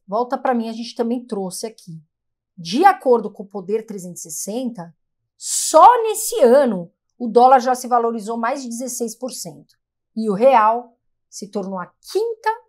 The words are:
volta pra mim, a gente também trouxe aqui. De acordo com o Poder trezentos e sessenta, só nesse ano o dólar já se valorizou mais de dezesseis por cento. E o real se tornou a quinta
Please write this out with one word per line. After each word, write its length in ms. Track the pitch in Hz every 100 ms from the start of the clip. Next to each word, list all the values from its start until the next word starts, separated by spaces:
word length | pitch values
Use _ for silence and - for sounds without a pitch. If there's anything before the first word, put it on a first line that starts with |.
| -
volta 320 | 208 247 269
pra 160 | 269
mim, 140 | 240 226
a 40 |
gente 220 | 226 233
também 320 | - 233 247 240
trouxe 400 | 202 185 180 220
aqui. 360 | - - 160 - _ _ _ _ -
De 280 | 165 226
acordo 460 | 392 370 269 233 208
com 120 | -
o 60 | 196
Poder 360 | 202 175 220
trezentos 400 | 220 202 180 170
e 60 | 170
sessenta, 640 | 156 - 220 254 233 170 _ _ _ _ _
só 640 | - - - 320 381 480
nesse 380 | 440 427 - 466
ano 520 | 254 262 262 185 170 _ _ _
o 100 | 240
dólar 320 | 208 254 269
já 140 | 240
se 140 | 247 247
valorizou 480 | 240 233 233 202 233
mais 260 | 233 285
de 60 | 254
dezesseis 460 | 233 254 - 233
por 180 | - 254
cento. 420 | - 170 143 _ _ _ _ _
E 140 | - 220
o 60 |
real 640 | 190 262 247 214 233 247 _ _ _ _
se 220 | - 196
tornou 280 | 214 190 190
a 80 | 175
quinta 640 | _ - 381 466 440 440 453